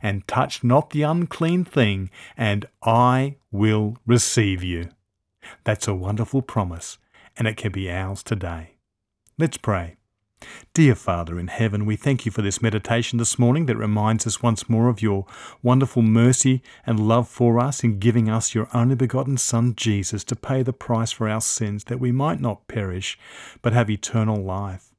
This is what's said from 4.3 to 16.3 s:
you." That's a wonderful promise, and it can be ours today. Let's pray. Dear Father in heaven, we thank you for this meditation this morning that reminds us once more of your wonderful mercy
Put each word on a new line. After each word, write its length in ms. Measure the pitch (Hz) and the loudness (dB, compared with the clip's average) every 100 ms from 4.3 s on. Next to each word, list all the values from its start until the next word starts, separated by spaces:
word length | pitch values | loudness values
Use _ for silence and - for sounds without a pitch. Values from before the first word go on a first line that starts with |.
| - 101 92 | 2 2 0
you." 260 | 90 85 87 _ _ _ _ _ - - | -4 -6 -8 _ _ _ _ _ -20 -8
That's 240 | - 107 - | -4 -2 -2
a 80 | 95 | -4
wonderful 460 | 92 107 113 135 | -2 -4 -2 -2
promise, 560 | 127 - 92 82 - - _ _ - - | -2 -4 -4 -6 -14 -18 _ _ -20 -4
and 100 | 110 | -4
it 100 | 107 | -2
can 140 | 107 | -6
be 200 | 98 95 | -6 -6
ours 320 | 87 92 98 | -4 -6 -8
today. 540 | - 104 90 82 82 _ _ _ _ _ _ - | -6 -6 -4 -8 -12 _ _ _ _ _ _ -4
Let's 200 | 160 - | -4 -2
pray. 400 | - 98 85 - _ _ _ _ - - - | -2 -2 -4 -14 _ _ _ _ -20 -20 -6
Dear 220 | - 151 107 | 4 4 4
Father 440 | - 87 82 85 | 0 -4 -4 -6
in 80 | 87 | -6
heaven, 380 | - 113 104 104 | -2 -2 0 -2
we 100 | 107 | -2
thank 300 | - 135 - | 0 0 -2
you 60 | |
for 100 | - | -2
this 200 | 101 98 | -2 0
meditation 560 | 113 107 - 117 117 117 | 0 0 0 -2 0 -2
this 220 | 117 - | -2 2
morning 260 | 120 139 151 | 2 4 0
that 120 | 110 | -2
reminds 500 | 110 107 107 110 - | 0 2 2 0 -2
us 160 | - | -2
once 260 | 120 107 - | 0 -2 0
more 200 | 113 120 | 2 2
of 120 | 107 | 2
your 240 | 107 98 98 - - - | 0 -2 -4 -14 -20 -4
wonderful 380 | 120 127 135 - | 2 4 2 2
mercy 600 | 113 110 120 | 4 6 6